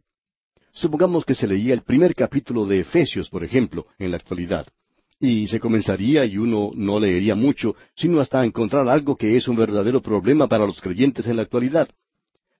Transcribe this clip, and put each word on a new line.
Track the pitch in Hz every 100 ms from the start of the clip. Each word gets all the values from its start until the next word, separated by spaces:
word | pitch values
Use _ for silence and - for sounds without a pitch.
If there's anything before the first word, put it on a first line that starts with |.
| _ _ _ _ _ _ _
Supongamos | - 165 151 180 170
que | -
se | 131 110
leía | 95 120
el | 120
primer | - 127 175
capítulo | - 117 135 - 120 101
de | 98
Efesios, | 85 175 147 - -
por | 90
ejemplo, | 82 131 117 85 - _
en | 92
la | 87
actualidad, | - 90 87 87 - _ _ _ _ _
y | 139 113 101
se | 113
comenzaría | 113 110 101 95 107 151
y | 123 98
uno | 117 107 101 -
no | 101 104
leería | 107 90 104
mucho, | 101 135 135 113 - - -
sino | 156 165
hasta | 127 135
encontrar | 117 120 110 143 127
algo | 143 143 135
que | 110 123
es | 127
un | 117
verdadero | 110 104 101 127
problema | 110 104 92 151 131
para | 113 101
los | 90
creyentes | 95 90 135 - 117
en | 113
la |
actualidad. | 107 123 127 160 143 _ _ _ _ _ _